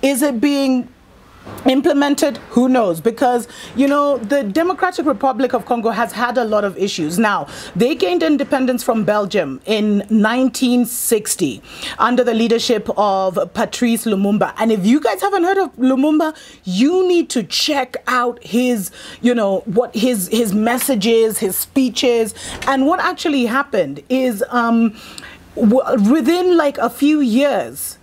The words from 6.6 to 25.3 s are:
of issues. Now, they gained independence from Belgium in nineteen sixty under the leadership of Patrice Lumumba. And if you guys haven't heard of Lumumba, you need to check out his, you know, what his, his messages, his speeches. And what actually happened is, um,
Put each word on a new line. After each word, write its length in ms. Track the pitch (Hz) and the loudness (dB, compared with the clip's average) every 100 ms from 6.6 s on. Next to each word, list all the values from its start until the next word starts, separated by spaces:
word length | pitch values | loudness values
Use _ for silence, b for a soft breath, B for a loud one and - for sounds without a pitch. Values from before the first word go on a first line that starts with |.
of 160 | 202 165 | -2 -2
issues. 400 | 196 - 151 175 | -4 -2 -4 0
Now, 300 | 220 190 143 B B | 0 0 -6 B B
they 220 | 175 233 320 | 0 0 2
gained 260 | 370 349 | 0 0
independence 640 | 320 294 285 277 254 247 | 2 0 0 0 0 -2
from 180 | - 226 | -2 -2
Belgium 580 | 202 208 202 202 151 131 - | 0 0 0 -2 -2 -6 -4
in 400 | 214 214 202 - | -2 2 0 2
nineteen 800 | 220 214 240 262 - 247 247 247 | 2 2 2 0 0 0 2 0
sixty 760 | - - 220 - - 156 98 B B B B | -4 -2 -2 -2 -2 -2 -4 B B B B
under 240 | 226 247 | 0 2
the 100 | 240 | 2
leadership 560 | 226 233 233 - 220 214 196 | 2 2 2 2 -2 0 0
of 400 | 208 190 190 180 170 | 0 2 0 -2 -4
Patrice 500 | - 233 - 240 226 | -4 -4 0 0 0
Lumumba. 500 | 226 196 196 208 170 - | 0 0 0 2 0 0
And 140 | 226 | 0
if 160 | 214 185 | 2 4
you 140 | 277 | 4
guys 200 | 294 571 | 2 -2
haven't 220 | 403 392 | -2 0
heard 160 | 349 392 | 2 0
of 160 | 339 - | -2 0
Lumumba, 580 | 254 262 294 311 320 311 B B | 0 2 2 2 0 -4 B B
you 460 | - 180 269 370 370 | -6 2 2 4 2
need 200 | 349 262 | 2 0
to 120 | 254 | -4
check 540 | 185 - - 285 254 - - | -4 -4 -2 -2 -4 -8 -4
out 340 | 247 247 240 | -2 -2 -4
his, 480 | - 202 247 240 180 B B B | -4 0 0 0 -4 B B B
you 140 | 247 | 0
know, 300 | 240 202 190 | 2 0 -2
what 280 | - 190 240 - | -2 -2 0 0
his, 320 | 247 240 180 | 0 0 -2
his 260 | 220 233 | -2 0
messages, 840 | 196 220 247 - 247 202 226 220 208 | 0 0 0 0 0 2 2 2 0
his 180 | 202 180 | -4 -4
speeches. 800 | - - 254 - 262 233 220 - B B - | -4 0 0 0 0 2 -2 -6 B B -2
And 180 | 269 269 | 0 2
what 140 | 285 | 2
actually 460 | 330 349 349 285 240 | -2 -2 -2 0 0
happened 540 | 247 277 214 151 143 - | 0 -2 -2 -2 -6 -4
is, 360 | 262 254 208 - | 0 0 -2 -4
um, 460 | 240 233 233 226 - B B B | -2 2 2 2 -2 B B B